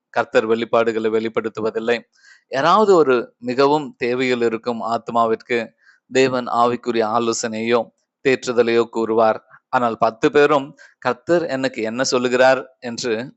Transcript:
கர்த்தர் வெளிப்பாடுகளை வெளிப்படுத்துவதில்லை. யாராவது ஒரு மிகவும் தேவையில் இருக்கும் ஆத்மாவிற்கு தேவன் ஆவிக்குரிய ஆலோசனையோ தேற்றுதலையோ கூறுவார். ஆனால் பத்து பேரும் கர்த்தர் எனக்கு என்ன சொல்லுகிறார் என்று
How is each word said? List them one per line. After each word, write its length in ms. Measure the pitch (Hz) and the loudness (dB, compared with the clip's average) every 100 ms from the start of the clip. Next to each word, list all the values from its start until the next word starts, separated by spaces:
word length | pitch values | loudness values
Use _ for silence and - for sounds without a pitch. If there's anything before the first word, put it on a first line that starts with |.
| _ | _
கர்த்தர் 380 | 123 113 131 110 | -6 0 0 2
வெளிப்பாடுகளை 640 | 113 117 117 117 110 110 | -2 0 0 0 -2 -2
வெளிப்படுத்துவதில்லை. 920 | 110 113 113 110 107 110 110 113 117 - _ _ _ - | -2 -2 -4 -6 -6 -6 -4 -4 -4 -6 _ _ _ -10
யாராவது 460 | 131 156 196 208 180 | -2 2 4 4 4
ஒரு 400 | 139 123 107 _ | 4 2 -2 _
மிகவும் 580 | 120 127 139 151 135 - | -4 0 2 2 -4 -6
தேவையில் 440 | 120 123 131 120 | -4 -2 -2 0
இருக்கும் 400 | 117 110 120 117 | -2 -2 -6 -6
ஆத்மாவிற்கு 880 | 107 117 117 117 117 110 - 117 110 _ _ _ - | -4 -6 -2 0 0 -2 -4 -6 -6 _ _ _ -4
தேவன் 380 | 127 131 127 120 | 0 2 0 -2
ஆவிக்குரிய 600 | 117 120 120 123 113 107 | 0 0 0 -4 -2 0
ஆலோசனையோ 840 | 117 117 113 117 110 113 120 110 _ _ _ 139 | 0 -2 -2 -6 -6 0 0 -2 _ _ _ 0
தேற்றுதலையோ 560 | 127 127 117 117 117 | 0 0 0 2 2
கூறுவார். 580 | 113 117 110 110 110 110 _ - _ | 0 -2 -2 2 2 0 _ -20 _
ஆனால் 280 | 127 120 110 | -2 -2 0
பத்து 340 | 113 110 151 | -2 0 2
பேரும் 460 | 147 147 151 139 - - _ | 4 4 2 -2 -16 -20 _
கர்த்தர் 460 | 127 117 - 170 165 | -6 -4 0 0 0
எனக்கு 360 | 131 131 117 | -4 -4 -4
என்ன 220 | 110 117 | -6 -4
சொல்லுகிறார் 760 | 131 127 123 123 131 131 - _ | -2 0 2 4 4 2 -4 _
என்று 540 | 120 117 127 110 139 | -12 -8 -6 -6 -8